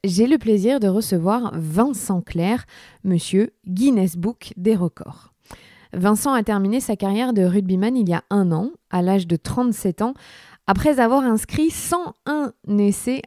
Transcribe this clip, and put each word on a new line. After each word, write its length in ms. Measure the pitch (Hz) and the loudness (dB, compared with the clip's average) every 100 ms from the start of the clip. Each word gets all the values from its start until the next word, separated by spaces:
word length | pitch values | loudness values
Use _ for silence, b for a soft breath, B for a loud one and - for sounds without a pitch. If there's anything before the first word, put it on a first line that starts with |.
j'ai 240 | 196 180 240 | -2 2 2
le 120 | 302 | 2
plaisir 420 | 226 208 208 277 | 2 2 2 2
de 80 | 202 | 2
recevoir 640 | 190 220 180 170 233 226 | 0 0 -2 0 -2 -2
Vincent 680 | 165 156 165 262 240 - 185 | -6 -4 0 0 0 -2 -4
Clerc, 440 | - 170 180 247 - B B B | -2 -4 -2 -2 -6 B B B
monsieur 480 | 190 175 - 190 220 _ - | -2 -2 0 0 0 _ -8
Guinness 500 | 185 269 226 185 170 | 0 2 2 0 0
Book 360 | 185 240 - - | -6 -6 -16 -4
des 180 | 185 | 0
records. 580 | 214 175 - - - _ _ B B B B B | 0 -2 -6 -18 -18 _ _ B B B B B
Vincent 400 | - 190 214 285 | 0 2 2 2
a 100 | 254 | 0
terminé 380 | 226 208 196 247 | 0 0 0 -2
sa 160 | 262 208 | -2 -4
carrière 360 | 196 202 254 | -2 0 0
de 100 | 214 | 2
rugbyman 520 | 180 196 185 185 208 254 | 2 2 0 0 0 0
il 120 | 190 | 0
y 60 | |
a 100 | 170 - | 0 0
un 200 | 202 185 | 0 2
an, 200 | 160 226 339 _ | 0 -2 -8 _
à 100 | 180 | -2
l'âge 260 | 180 196 175 | 2 0 0
de 80 | 165 | -4
trente-sept 640 | - - 247 208 196 165 | -2 -2 -2 0 -4 -2
ans, 120 | 220 269 B B B B - | -6 -6 B B B B -2
après 320 | 196 302 269 | 0 2 4
avoir 240 | 233 269 | 4 4
inscrit 480 | 262 220 - - 320 | 2 0 -2 -2 -2
cent 440 | - - 349 339 - - | -2 -4 -4 -6 -12 -6
un 260 | 302 269 - - 208 | -4 -4 -8 -2 2
essais 440 | 202 196 - 269 | 2 0 -4 -6